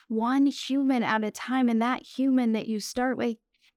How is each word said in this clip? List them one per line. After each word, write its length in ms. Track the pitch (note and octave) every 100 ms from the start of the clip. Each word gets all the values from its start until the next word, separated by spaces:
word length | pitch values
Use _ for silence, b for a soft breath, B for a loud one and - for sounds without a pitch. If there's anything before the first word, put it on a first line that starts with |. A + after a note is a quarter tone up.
| b
one 360 | A3 A#3 C4+ C#4+
human 560 | B3+ - C4+ C4+ B3+
at 220 | G#3 A3
a 80 | G#3+
time. 360 | - - C4 A#3+
And 140 | A3+
that 220 | A#3 B3+
human 480 | - - C4+ B3+ A#3+
that 160 | A3 A3+
you 120 | A3
start 380 | - - B3+ B3
with 200 | A#3+ A3+ _ b b